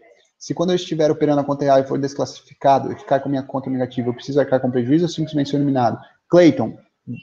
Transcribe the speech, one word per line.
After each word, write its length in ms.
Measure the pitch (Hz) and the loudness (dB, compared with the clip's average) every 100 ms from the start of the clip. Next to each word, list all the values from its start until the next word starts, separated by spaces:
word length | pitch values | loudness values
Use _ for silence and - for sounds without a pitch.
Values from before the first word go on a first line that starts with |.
| _ _ _ _ | _ _ _ _
Se 140 | - | -8
quando 180 | 147 175 | -4 -2
eu 60 | 180 | -2
estiver 340 | - 156 156 | -2 -2 0
operando 300 | 156 147 143 | 2 0 0
a 40 | |
conta 200 | 139 143 | 0 -2
real 160 | 143 135 | 2 2
e 60 | 135 | 2
for 120 | 135 | -2
desclassificado 920 | 139 - 131 - - _ 143 135 - | -4 -4 -8 -8 -20 _ 2 2 0
e 40 | - | -8
ficar 240 | - 139 | -2 -2
com 80 | 139 | -2
minha 140 | 139 | -6
conta 280 | 135 135 131 | -6 -8 -4
negativa, 400 | 131 127 127 120 | -4 -4 -4 -4
eu 40 | |
preciso 240 | 120 - 139 | -6 -2 -2
arcar 220 | 127 131 | 2 0
com 100 | 127 | 0
prejuízo 360 | 127 120 156 170 | -2 0 0 0
ou 20 | |
simplesmente 400 | - 151 147 139 | -4 -6 -4 -2
sou 100 | 147 | -2
eliminado? 400 | 143 135 117 - - _ - | -2 0 -2 -4 -10 _ 2
Clayton, 480 | - 180 190 110 - _ _ - 120 | 6 6 4 -2 -8 _ _ -16 -16